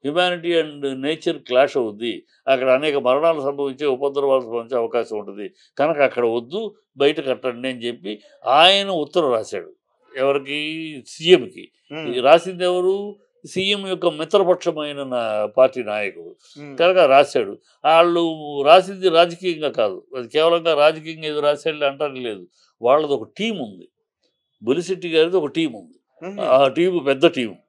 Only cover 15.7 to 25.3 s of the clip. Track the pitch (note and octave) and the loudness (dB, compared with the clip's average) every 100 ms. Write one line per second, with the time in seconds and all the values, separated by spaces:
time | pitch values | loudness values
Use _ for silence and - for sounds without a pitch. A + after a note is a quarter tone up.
15.7 | C3 G#2+ G#2+ G2+ E2+ E2+ - _ D3 D3 | 2 -6 -4 -6 -10 -20 -20 _ -20 -18
16.7 | C3+ E3+ F#3 D3+ C3+ C#3+ C3+ G2+ G2+ _ | 0 2 4 6 6 6 0 -4 -8 _
17.7 | _ - E3 F3 E3+ E3+ D#3 D3 C#3+ C#3 | _ 2 4 4 2 -2 -4 -8 -2 6
18.7 | F3+ F#3 G3 F#3 E3 F3 E3+ F#3 D#3+ D3+ | 6 6 -2 0 2 0 -2 -6 -4 -6
19.7 | A#2+ G#2+ F#2 _ C3 A#2 D3 E3 E3+ E3 | -2 -2 -2 _ -14 -6 0 2 2 0
20.7 | D3+ D3 D#3+ D#3 D#3+ D#3 D3 D3 D3 D#3+ | 4 4 2 -10 -10 -8 -2 0 0 -4
21.7 | D3+ C#3+ C#3 D3 C3 B2 G2+ F2 _ _ | -2 -4 -2 -8 -6 -8 -10 -14 _ _
22.7 | _ A#2 C#3+ D3+ C#3 - - A3 G3+ A#2 | _ 2 2 2 -4 -4 -8 -6 -6 -10
23.7 | F#2 - _ _ _ _ _ _ _ A2 | -14 -20 _ _ _ _ _ _ _ -2
24.7 | D3 E3+ F#3 E3+ D#3+ E3 | -2 -2 -6 -2 2 2